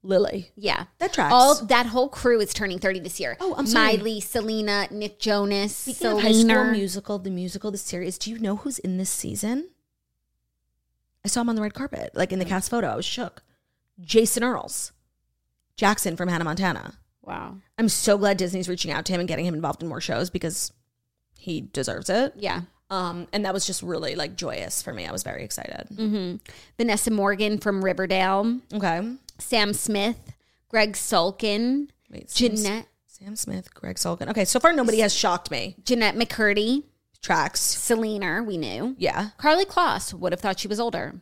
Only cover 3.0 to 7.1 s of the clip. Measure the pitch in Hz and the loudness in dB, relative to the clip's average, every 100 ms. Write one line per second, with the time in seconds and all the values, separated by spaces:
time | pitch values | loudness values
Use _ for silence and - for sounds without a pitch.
3 | 170 - 143 117 370 - 269 233 220 220 | -6 -6 -6 -4 -4 -2 2 4 6 4
4 | 214 214 - 247 214 220 208 202 196 208 | 0 -4 -4 -4 -2 -2 0 0 -2 -6
5 | 208 - 220 202 202 202 202 - - - | -10 -4 0 2 2 0 -2 -4 -8 -4
6 | 233 208 220 220 226 220 247 226 196 190 | 0 4 6 8 8 6 4 2 0 -4
7 | - | -6